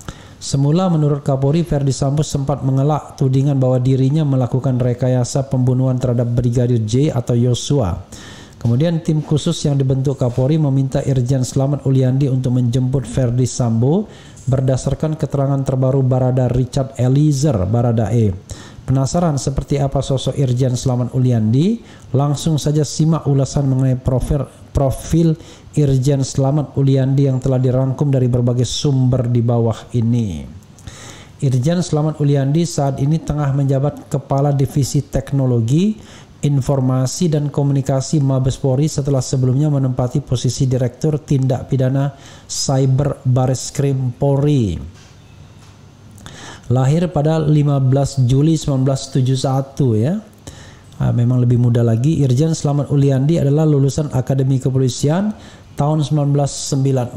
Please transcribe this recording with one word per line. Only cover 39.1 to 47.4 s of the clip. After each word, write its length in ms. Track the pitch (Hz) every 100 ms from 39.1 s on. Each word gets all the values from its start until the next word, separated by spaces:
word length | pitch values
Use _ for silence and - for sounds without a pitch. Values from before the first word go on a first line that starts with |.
| 135
sebelumnya 480 | - 135 127 131 151
menempati 480 | 139 131 127 123 147
posisi 480 | - 123 131 - 131
Direktur 480 | 127 127 - 156 147
Tindak 480 | - 139 131 123 -
Pidana 480 | 131 131 139 139 - - - -
Cyber 720 | - - 135 135 131 143 - 127
Bareskrim 880 | 127 143 127 - - 139 131 127
Polri. 640 | - 143 139 147 143 104 76 78 - - - - - - - - - - - - - - - - - -
Lahir 400 | 123 123 160 175
pada 320 | 151 151 160